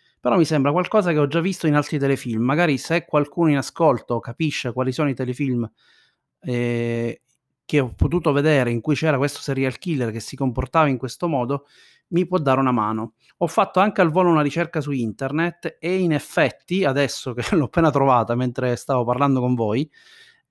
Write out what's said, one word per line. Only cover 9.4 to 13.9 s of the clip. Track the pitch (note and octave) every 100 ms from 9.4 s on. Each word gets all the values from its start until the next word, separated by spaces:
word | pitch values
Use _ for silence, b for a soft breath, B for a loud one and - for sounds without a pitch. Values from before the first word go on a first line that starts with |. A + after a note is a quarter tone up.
serial | - C3+ C3+ -
killer | F3+ D3 A#2
che | A2
si | - C3+
comportava | C3 A#2 B2 E3 D3+
in | B2+
questo | B2 - E3+
modo, | C#3+ A#2+ C#3 b b b b _
mi | F3 F3
può | F3+
dare | C#3 C3
una | C3
mano. | A#2+ G#2+ A2 A2+ - b _
Ho | E3+
fatto | - F#3+ F#3
anche | G#3